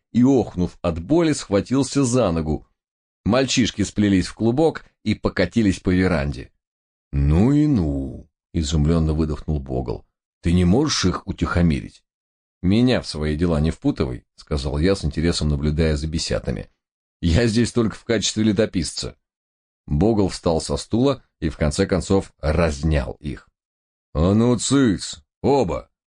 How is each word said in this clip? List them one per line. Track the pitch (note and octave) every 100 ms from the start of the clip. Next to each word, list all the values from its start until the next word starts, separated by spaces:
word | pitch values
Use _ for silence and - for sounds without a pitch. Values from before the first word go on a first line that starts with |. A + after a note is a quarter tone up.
| _
и, | A2+
охнув | B2+ C3 F#2+ F2+ E2+ -
от | F2 D#2+
боли, | F2 E3 D#3+
схватился | C#3+ - G2 F#2+ C3 C3+ C#3+
за | B2+ B2+ G2+
ногу. | E2 D2+ C#2+ - _ _ _ _ _
Мальчишки | F#2 B2+ C3 - G2+ -
сплелись | F#2+ - G#2 F#2+ F2
в |
клубок | - A2+ B2+ D#3+ - - _
и | G#2+ G2+
покатились | G2+ - F2+ A#2 G2+ F2
по | F#2+
веранде. | F2+ F#2 D#2+ C#2+ B1 - _ _ _ _ _ -
«Ну | C#2 C#2+ E2 A#2+
и | D3 D3+
ну!» | A#2+ D#2 C#2 C2+ A#1+ - _ _
изумленно | F2 D2 D#2+ D2+ E2+ D#2
выдохнул | D#2 D#2 D2 - D2+
Богл. | C2+ B1+ A#1+ A1 _ _ _ _
«Ты | E2+
не | F2+ F2
можешь | A#2 D3+ - F#2
их | D2+ -
утихомирить?» | - D#2+ F2+ E2+ C2 G1+ - _ _ _ _ _ _
«Меня | F2+ A2 B2+ G2+
в | -
свои | D2+ D#2 D2+
дела | F2 D2+
не | D#2+
впутывай», | - C#3+ - C2+ A#1+ _ _
сказал | - D2 C#2 C#2+
я, | F2+ G2
с | D#2
интересом | D#2 E2 E2 D2+
наблюдая | C#2+ D2+ D2+ D#2+ C#2+
за | D#2
бесятами. | D#2+ - G#1+ - G#1 - _ _ _ _ -
Я | E2+ B2 A#2+
здесь | A2 A2
только | A#2 A2 -
в |
качестве | - A2 - G#2+
летописца. | A2 G2 G#2+ F2 D2 - B1 - _ _ _ _ _ _ -
Богл | D2 G#2+ G#2 F2+
встал | - F2 D#2+
со | - C#2+
стула | - A2 C#3 B2+ _ -
и, | D#2+
в | -
конце | D2+ E2+ F#2+
концов, | F#2 - G2 - -
разнял | D2+ D#2+ E2 C#2 D#2 D2+ B1 -
их. | D2 - _ _ _ _ _ _ _
«А | C#2+ F2+
ну, | G#2+ A#2+ A2+
цыц, | - C#3 B2 D#2+ - - _ _
оба, | A#2+ C#3 F#2 C2+ - _ _